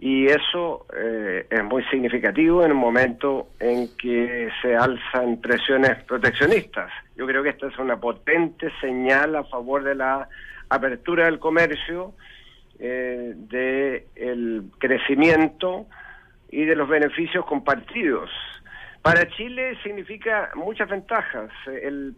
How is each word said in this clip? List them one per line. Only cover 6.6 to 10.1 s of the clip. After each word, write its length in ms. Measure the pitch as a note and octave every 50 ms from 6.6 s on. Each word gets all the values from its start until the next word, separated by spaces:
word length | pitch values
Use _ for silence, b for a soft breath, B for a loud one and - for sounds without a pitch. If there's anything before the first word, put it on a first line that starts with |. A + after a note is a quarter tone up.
| - - - G#2+ F2+ - - - - _ -
Yo 100 | - B2+
creo 160 | C3 C3 C3+
que 60 | C#3 D3
esta 180 | C#3+ - C#3
es 100 | C3+ - -
una 180 | C3 C3 - -
potente 720 | - A#2+ A2+ - - - D#3 E3+ E3+ D#3+ E3 - E3 D#3 - -
señal 540 | - C3+ B2+ B2+ B2+ C3 C3+ C#3 D3 D#3 D#3
a 80 | D3
favor 400 | C#3 - - B2 A#2+ B2+ C3+ C#3+
de 140 | C3+ C#3 C#3
la 320 | C3+ C3 C3